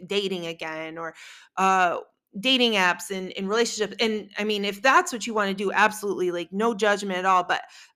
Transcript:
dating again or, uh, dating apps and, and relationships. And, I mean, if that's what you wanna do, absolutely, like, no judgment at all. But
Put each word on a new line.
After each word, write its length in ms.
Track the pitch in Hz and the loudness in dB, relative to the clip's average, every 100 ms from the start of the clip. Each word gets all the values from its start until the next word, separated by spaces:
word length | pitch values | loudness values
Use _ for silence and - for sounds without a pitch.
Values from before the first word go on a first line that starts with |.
| 175 | -4
dating 400 | 202 190 190 165 | -2 -2 -4 -8
again 500 | 165 160 160 160 165 | -8 -10 -8 -10 -10
or, 180 | 165 - - - - - | -12 -12 -18 -20 -10 0
uh, 420 | 190 190 180 135 - _ _ 196 | 2 4 4 0 -6 _ _ -4
dating 320 | 247 262 240 | 2 4 4
apps 380 | 208 180 175 - | 4 2 2 -4
and, 220 | 190 185 - | -8 -8 -6
and 100 | 190 | -2
relationships. 480 | 220 233 - 202 202 | 0 0 -2 -4 0
And, 300 | 226 214 - - | -2 -2 -6 -6
I 80 | |
mean, 220 | 208 208 202 | -4 -2 -4
if 160 | 196 | 0
that's 280 | 262 302 359 | 4 4 4
what 160 | 240 240 | -4 -4
you 60 | |
wanna 220 | 214 196 | -2 -2
do, 180 | 190 196 | -2 -2
absolutely, 580 | - 214 - 208 - 180 | 2 2 2 -6 -2 -2
like, 200 | 170 170 | -4 -4
no 220 | 190 233 | -2 -2
judgment 440 | 214 214 202 202 180 | 2 2 2 -2 -2
at 60 | |
all. 200 | 190 185 | 2 2
But 180 | 175 165 - - - | 2 -2 -4 -18 -20